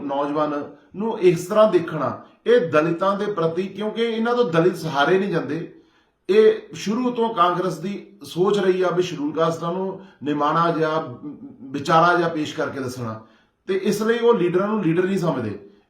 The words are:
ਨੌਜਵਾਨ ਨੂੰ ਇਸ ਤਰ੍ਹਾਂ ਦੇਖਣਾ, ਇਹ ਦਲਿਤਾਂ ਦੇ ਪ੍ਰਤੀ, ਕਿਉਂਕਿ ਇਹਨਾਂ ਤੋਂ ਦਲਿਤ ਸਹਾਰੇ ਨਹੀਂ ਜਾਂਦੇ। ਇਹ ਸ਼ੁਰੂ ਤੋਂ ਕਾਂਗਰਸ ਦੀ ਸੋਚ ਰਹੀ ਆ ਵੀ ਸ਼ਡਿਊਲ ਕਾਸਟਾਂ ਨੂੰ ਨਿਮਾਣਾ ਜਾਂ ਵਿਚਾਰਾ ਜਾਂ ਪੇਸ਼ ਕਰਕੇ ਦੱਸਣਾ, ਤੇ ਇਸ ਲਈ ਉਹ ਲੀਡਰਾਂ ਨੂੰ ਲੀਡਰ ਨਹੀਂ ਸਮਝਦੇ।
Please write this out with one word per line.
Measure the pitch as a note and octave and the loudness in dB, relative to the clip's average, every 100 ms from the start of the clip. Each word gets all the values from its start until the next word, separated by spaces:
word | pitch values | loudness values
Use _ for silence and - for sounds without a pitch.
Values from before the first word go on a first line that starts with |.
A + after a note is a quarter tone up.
ਨੌਜਵਾਨ | C#3+ C#3+ C#3+ D3+ D3+ D3 - - _ F3+ | -4 -2 -2 0 -2 -4 -8 -14 _ -6
ਨੂੰ | A3+ G3+ | -4 2
ਇਸ | F3+ E3 - | 4 4 2
ਤਰ੍ਹਾਂ | G#3+ G#3+ | 4 6
ਦੇਖਣਾ, | F3 E3 D#3 B2 - - _ G#3+ | 4 0 -4 -4 -6 -14 _ 2
ਇਹ | A#3+ | 4
ਦਲਿਤਾਂ | E3+ D3+ E3 E3+ F#3+ G3+ | 4 2 2 0 0 0
ਦੇ | G#3 | -2
ਪ੍ਰਤੀ, | E3 E3 E3+ | 0 -2 -2
ਕਿਉਂਕਿ | G3 G3 G#3+ G#3+ | -6 -6 -6 -2
ਇਹਨਾਂ | A#3 A3+ A#3 B3 | -2 0 0 0
ਤੋਂ | F#3+ | 2
ਦਲਿਤ | E3 F3 D#3+ | 2 2 0
ਸਹਾਰੇ | D#3+ C#3 G#3+ F#3+ | -2 0 2 2
ਨਹੀਂ | G3 | 2
ਜਾਂਦੇ। | E3 C3 D#3+ E3 - _ _ _ _ - | -2 -4 -6 -8 -16 _ _ _ _ 2
ਇਹ | G#3 A3 G#3+ - | 6 6 4 -4
ਸ਼ੁਰੂ | - G3 A3+ B3 | -8 -4 -2 -2
ਤੋਂ | A3+ A3+ | 0 -2
ਕਾਂਗਰਸ | E3+ F3 F3 F3+ D#3 | 2 2 2 -2 -4
ਦੀ | F#3+ G3+ - - | -8 -10 -14 -20
ਸੋਚ | C3 E3 G3 G3+ | -8 0 2 2
ਰਹੀ | F#3 F#3 | 2 2
ਆ | F3+ | 0
ਵੀ | E3+ | 0
ਸ਼ਡਿਊਲ | E3+ C#3 D3 | -2 -4 -4
ਕਾਸਟਾਂ | D#3+ E3 D#3+ E3+ | 0 0 0 -4
ਨੂੰ | F#3 F#3+ F3+ - _ | -4 -6 -8 -16 _
ਨਿਮਾਣਾ | D3 D3 D3 D#3+ E3 | -4 -2 0 2 2
ਜਾਂ | D#3 D#3 D#3+ C#3 A#2+ - - - - | 0 0 -2 -6 -12 -14 -16 -18 -18
ਵਿਚਾਰਾ | C3+ C#3+ E3 E3+ F3 F3 | -10 -6 2 4 4 4
ਜਾਂ | E3 | 0
ਪੇਸ਼ | D#3 D3 D#3+ | -2 -6 -6
ਕਰਕੇ | C#3 C3+ | -6 -6
ਦੱਸਣਾ, | B2+ B2+ A2+ G#2+ - _ _ _ - | -8 -8 -10 -10 -16 _ _ _ -6
ਤੇ | F#3+ | -2
ਇਸ | G3+ F#3 | 0 0
ਲਈ | A3 A#3 | 0 2
ਉਹ | A#3 | 4
ਲੀਡਰਾਂ | G3 F3 F3 G#3 | 4 2 0 0
ਨੂੰ | A3 | 0
ਲੀਡਰ | D#3+ E3+ | 0 0
ਨਹੀਂ | F#3 F#3+ | 0 0
ਸਮਝਦੇ। | E3 C3 G#2+ G2 - _ | 0 -2 -4 -8 -14 _